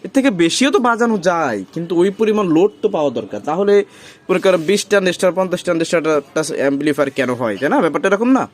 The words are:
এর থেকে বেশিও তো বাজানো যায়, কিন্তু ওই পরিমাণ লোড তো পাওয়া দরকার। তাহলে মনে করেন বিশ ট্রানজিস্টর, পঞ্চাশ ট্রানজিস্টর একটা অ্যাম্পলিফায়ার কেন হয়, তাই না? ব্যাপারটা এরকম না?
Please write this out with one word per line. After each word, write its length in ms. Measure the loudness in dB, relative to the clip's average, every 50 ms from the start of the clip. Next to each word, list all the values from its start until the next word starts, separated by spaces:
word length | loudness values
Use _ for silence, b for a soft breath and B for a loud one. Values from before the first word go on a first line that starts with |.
| -16
এর 60 | -2
থেকে 200 | -2 0 0 2
বেশিও 400 | 2 2 0 2 2 2 0 2
তো 80 | 2 2
বাজানো 400 | 2 2 2 2 2 0 0 0
যায়, 460 | 0 0 0 0 0 -2 -2 -4 -8 -8
কিন্তু 240 | -10 -10 -6 -2 0
ওই 140 | 2 2 2
পরিমাণ 360 | 2 0 0 0 2 0 0
লোড 240 | 2 2 4 2 2 0 -2
তো 60 | -4 -2
পাওয়া 220 | 0 0 -2 0
দরকার। 300 | -2 -4 -8 -6 -10 -8
তাহলে 440 | -6 -4 -2 0 2 2 2 2 2 B B B B B B B B -4
মনে 100 | -4 0
করেন 200 | 2 2 2 2
বিশ 260 | 0 0 -2 -2 0
ট্রানজিস্টর, 460 | 0 0 2 2 0 -2 0 0 0
পঞ্চাশ 300 | 0 0 -2 -2 -4 -6
ট্রানজিস্টর 360 | -4 -4 -2 -2 -2 0 -2 -2
একটা 460 | 0 0 0 0 -2 -4 -6 -6 -4 -4 -4
অ্যাম্পলিফায়ার 540 | -2 -2 -2 -2 0 -2 -2 0 0 -2 -2
কেন 200 | -2 -4 -2 -2
হয়, 260 | -2 -2 -2 -4 -2
তাই 120 | -2 -2 0
না? 120 | 0 2
ব্যাপারটা 280 | 0 0 -2 -2 0 0
এরকম 240 | 0 0 2 2
না? 160 | 2 2 0 -4